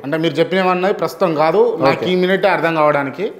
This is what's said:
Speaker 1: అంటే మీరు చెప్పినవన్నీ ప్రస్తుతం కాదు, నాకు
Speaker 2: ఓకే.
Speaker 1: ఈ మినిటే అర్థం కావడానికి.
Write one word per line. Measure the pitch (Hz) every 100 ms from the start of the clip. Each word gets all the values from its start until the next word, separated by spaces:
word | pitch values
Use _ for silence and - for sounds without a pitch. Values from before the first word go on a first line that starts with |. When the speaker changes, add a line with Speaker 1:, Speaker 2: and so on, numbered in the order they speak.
Speaker 1:
అంటే | 135 160
మీరు | 165
చెప్పినవన్నీ | 143 165 185 185 180 190
ప్రస్తుతం | 208 165 - 185
కాదు, | 147 156 190 240 -
నాకు | 135
Speaker 2:
ఓకే. | 165 170
Speaker 1:
ఈ | 180
మినిటే | 180 190 196
అర్థం | 165 165
కావడానికి. | 160 151 143 139 123 208